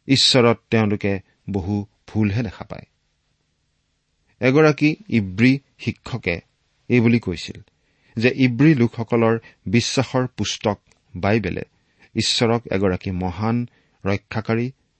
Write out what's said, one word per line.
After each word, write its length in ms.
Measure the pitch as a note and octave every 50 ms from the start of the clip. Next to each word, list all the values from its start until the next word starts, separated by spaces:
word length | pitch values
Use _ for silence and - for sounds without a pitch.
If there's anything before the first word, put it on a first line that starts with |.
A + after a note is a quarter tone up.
| _ -
ঈশ্বৰত 500 | C#3 B2 - - - C3+ A#2 A#2+ A#2 - _ -
তেওঁলোকে 500 | - A2+ A2 G#2 G#2 G2+ - G2+ G2 F#2+ - _ _ _ _ -
বহু 360 | G2+ G2 E2+ F2+ G#2 G#2 G2+ - _ _ _ -
ভুলহে 340 | - G#2+ G#2+ G#2 G2 A2+ B2+
দেখা 220 | G2+ - - -
পায়। 220 | - - - - - _ _ _ _ _ _ _ _ _ _ _ _ _ _ _ _ _ _ _ _ _ _ _ _ _ _ _ _ _ -
এগৰাকী 560 | G#2+ B2+ C3 D3 D#3 D3+ D3+ - D3+ D3 D#3 - - -
ইব্ৰী 520 | - A#2 G2+ F#2+ F2+ F#2+ A2+ B2+ C3+ C#3 _ _ _ -
শিক্ষকে 600 | - - G#2 _ - - - A#2+ - A2+ G#2 E2+ - _ _ _ _ _ _ _ _ -
এই 120 | A#2 B2
বুলি 180 | A2+ A#2+ A#2 A#2+
কৈছিল 440 | A#2 - F2+ E2 - - - - - _ _ _ _ _ _ _ _ _ -
যে 160 | A2+ A2 B2 C3
ইব্ৰী 400 | D3+ C3+ B2+ A#2+ A#2 C#3 D#3 D#3+
লোকসকলৰ 640 | C3+ A#2 A#2+ - - A#2 - - A#2 A2+ A2+ A#2 A2+ - - - _ -
বিশ্বাসৰ 600 | - F#2+ A#2+ A#2 - - - B2+ - - C3 B2+
পুস্তক 540 | B2 _ - G#2+ - - - - G#2+ G#2 - _ _ _ _ _ _ -
বাইবেলে 480 | F#2 E2+ G2 G#2 A#2 G#2 - - - - - _ _ _ _ _ _ _ _ -
ঈশ্বৰক 520 | A2+ A2 - - - B2+ A2+ A2+ A#2 A#2
এগৰাকী 440 | - - G2 G2 G2 F2+ F2+ - G2+
মহান 560 | F#2+ F2+ F2+ F#2 E2+ F2 G#2+ A2 A2+ A#2+ A#2+ A#2+ _ _ _ _ _ _ -
ৰক্ষাকাৰী 640 | F#2+ G2 G2 _ - - A2+ A2 - A2+ A2+ A#2+ B2+ C3 _ _ _ _ _